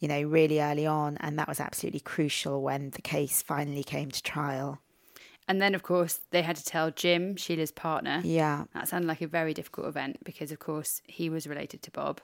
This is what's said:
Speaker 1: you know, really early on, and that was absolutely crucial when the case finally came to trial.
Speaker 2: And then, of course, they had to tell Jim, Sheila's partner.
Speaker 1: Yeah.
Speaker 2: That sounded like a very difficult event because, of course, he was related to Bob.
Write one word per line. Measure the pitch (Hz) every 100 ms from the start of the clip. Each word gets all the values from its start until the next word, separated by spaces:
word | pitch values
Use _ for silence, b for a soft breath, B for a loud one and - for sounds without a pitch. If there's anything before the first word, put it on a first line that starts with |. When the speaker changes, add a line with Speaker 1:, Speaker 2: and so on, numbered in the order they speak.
Speaker 1:
you | 151
know, | 143
really | 151 160 156 151
early | 147 147
on, | 156 156 147 147
and | 156 151
that | 151
was | 147
absolutely | - - - 147
crucial | - - 151 - 143 139
when | 135 139 139
the | -
case | - 147 143 -
finally | - 143 147 143
came | 135 143 147
to | -
trial. | - 160 143 135 139 139 _ b b b b b -
Speaker 2:
And | 190
then, | 202
of | 190
course, | - 180 170 - -
they | 175
had | 165 170
to |
tell | - 165 160
Jim, | - 175 175 180 190
Sheila's | - 165 156
partner. | - 165 156 - 151
Speaker 1:
Yeah. | 175 160 151 147 -
Speaker 2:
That | - -
sounded | 180 170
like | 156
a | 160
very | 165 160
difficult | 156 - - -
event | 147 135 -
because, | - - 151
of | 156
course, | - 156 151 - -
he | - 165
was | 160 147
related | 147 147 -
to | -
Bob. | - 143 -